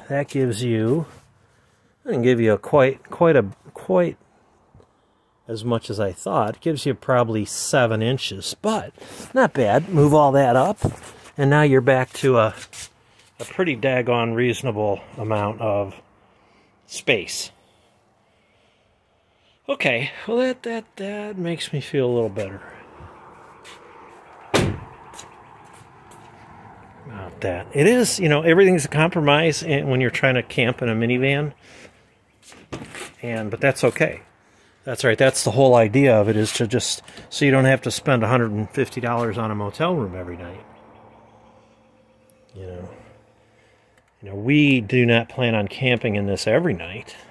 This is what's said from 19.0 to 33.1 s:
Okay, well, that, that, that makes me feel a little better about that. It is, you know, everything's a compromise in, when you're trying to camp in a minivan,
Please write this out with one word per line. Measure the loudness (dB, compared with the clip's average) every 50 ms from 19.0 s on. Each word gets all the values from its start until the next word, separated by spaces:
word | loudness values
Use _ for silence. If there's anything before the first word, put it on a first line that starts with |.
| _ _ _ _ _ _ _ _ _ _ _ _ _ -8
Okay, | -6 -2 -2 -2 -2 -2 -4 -6 -10 -12 -8 -4
well, | -2 -2
that, | -2 -2 -4 -8 -10
that, | -10 -10 -10 -12 _ _ -12
that | -10 -10 -10 -10 -10 -12 -10 -8
makes | -6 -6 -6 -6 -8 -6 -6
me | -8
feel | -8 -4 -2 -2 0
a | 0 0
little | 0 -2 -2
better | -4 -8 -8 -10 -10 -16 -18 -20 -20 -20 -20 -20 -20 -20 -20 -20 -20 -20 -20 -20 -20 -20 -20 -20 -20 -20 -20 -20 -20 -20 -20 -20 -20 -20 -20 -20 -20 -20 -20 -20 -20 -20 -10 -2 -2 0 0 0 -4 -8 -12 -18 -20 -20 -20 -20 -20 -20 -20 -20 -20 -20 -20 -20 -20 -20 -20 -20 -20 -20 -20 -20 -20 -20 -20 -20 -20 -20 -20 -20 -20 -20 -20 -20 -20 -20 -20 -20 -20 -20 -20 -20 -20 -20 -20 -18
about | -16 -16 -16 -16 -14 -8
that. | -8 -6 -6 -8 -10 -6 -2
It | 2 4 4
is, | 4 4 2 0 -2 -2
you | 0 2
know, | 2 2
everything's | 4 4 6 6 6 6 6 2 0
a | -2
compromise | 0 0 0 2 0 0 2 4 4 4 4 2 0 -2 -2
in, | -2 -2 -2 0 0
when | 0 0
you're | 0 0
trying | 0 0 0 2 2
to | 0 -2
camp | -2 -2 0 0 0 0 -2 -2
in | -2
a | 0
minivan, | 0 0 0 0 0 0 0 0 -2 -4 -6 -8 _ _ -20 -20 -20 -20 -20 _ _ _ _ _ _ _ _ _ _ _ -20 -20 -20 -20 _ -16 -16 -16 -16 -16 -16 -18 -18